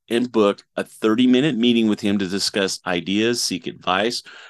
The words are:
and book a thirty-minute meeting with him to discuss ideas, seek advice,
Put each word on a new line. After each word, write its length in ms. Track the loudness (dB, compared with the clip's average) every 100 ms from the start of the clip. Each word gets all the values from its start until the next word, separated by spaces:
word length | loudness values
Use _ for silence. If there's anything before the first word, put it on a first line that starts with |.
| _
and 220 | -2 0
book 320 | 2 2 0 _ -10
a 80 |
thirty-minute 720 | -10 -2 0 2 4 4 2 2
meeting 320 | 2 2 2
with 140 | 0
him 180 | 0 -2
to 80 | -2
discuss 540 | -4 -4 -2 -2 -4 -4
ideas, 560 | -4 -2 -2 0 -2
seek 240 | -4 -6 -8
advice, 580 | -10 -4 -2 -2 -4 -10 -20 -20